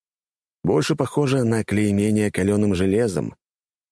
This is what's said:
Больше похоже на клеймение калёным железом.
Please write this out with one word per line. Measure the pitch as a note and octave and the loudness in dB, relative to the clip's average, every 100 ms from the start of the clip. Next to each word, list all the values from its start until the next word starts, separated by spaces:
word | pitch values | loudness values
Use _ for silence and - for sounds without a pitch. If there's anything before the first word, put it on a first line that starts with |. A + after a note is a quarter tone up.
| _ _ _ _ _ _ | _ _ _ _ _ _
Больше | - C#3+ D3 | -2 0 0
похоже | D#3 B2+ - C#3+ C3+ | -2 -2 -2 0 0
на | A#2 A2+ | 0 0
клеймение | G#2 G2+ G#2+ G2+ G#2 G#2+ G#2 | -2 0 0 2 0 0 0
калёным | - F#2+ G#2 G#2 | 0 0 2 2
железом. | F2+ F#2+ G2+ A#2+ E2 A1 - _ _ _ _ _ | 2 2 2 0 -2 -6 -8 _ _ _ _ _